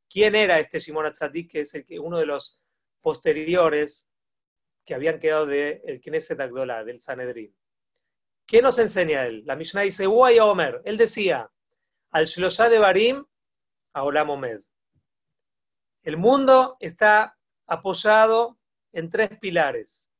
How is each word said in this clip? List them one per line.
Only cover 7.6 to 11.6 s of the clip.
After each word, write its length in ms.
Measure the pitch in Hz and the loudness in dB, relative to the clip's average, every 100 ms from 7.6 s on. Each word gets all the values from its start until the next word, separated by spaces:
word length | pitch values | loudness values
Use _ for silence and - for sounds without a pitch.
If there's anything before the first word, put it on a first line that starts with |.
| _ _ _ _ _ _ _ _ - | _ _ _ _ _ _ _ _ 2
¿Qué 140 | 220 | 4
nos 180 | 262 240 | 4 2
enseña 480 | 214 190 165 143 123 | 0 0 0 0 -4
él? 160 | 110 107 | -8 -10
La 100 | 135 | -10
Mishnah 260 | 165 202 | -8 -4
dice, 240 | 202 - 190 | -4 -2 2
"Uay 320 | 226 254 233 | 4 6 6
Omer", 420 | 214 185 143 123 | 6 2 -2 -4
él 120 | - 220 | -8 0
decía, 520 | 226 226 190 135 110 _ | 0 0 -2 -2 -6 _